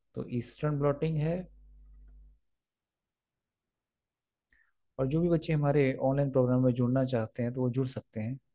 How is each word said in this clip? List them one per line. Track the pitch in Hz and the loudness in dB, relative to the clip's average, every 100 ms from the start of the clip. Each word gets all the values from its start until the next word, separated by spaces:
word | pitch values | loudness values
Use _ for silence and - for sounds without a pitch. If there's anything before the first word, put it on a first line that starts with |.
| _ 127 | _ -10
तो | - | -6
ईस्टर्न | 123 - - 151 143 | -6 -6 -6 -4 0
ब्लॉटिंग | 143 143 160 156 | 0 0 -2 -2
है, | 156 180 180 - - - - - - - - _ _ _ _ _ _ _ _ _ _ _ _ _ _ _ _ _ _ _ _ _ _ _ _ _ _ - | -2 -4 -8 -20 -20 -20 -20 -20 -20 -20 -20 _ _ _ _ _ _ _ _ _ _ _ _ _ _ _ _ _ _ _ _ _ _ _ _ _ _ -4
और | 135 | -2
जो | 156 | 0
भी | 175 | 2
बच्चे | 165 165 | 0 0
हमारे | 151 143 143 135 | 0 2 4 2
ऑनलाइन | 131 135 139 139 | 2 0 0 2
प्रोग्राम | 131 123 127 127 | 2 4 4 2
में | |
जुड़ना | 123 120 131 127 | 2 2 2 0
चाहते | 120 110 - | -2 -4 -4
हैं, | 120 | -4
तो | 127 | -2
वो | 127 | -2
जुड़ | 123 131 | 0 -4
सकते | 110 - 113 | -6 -10 -8
हैं। | 110 135 _ | -6 -8 _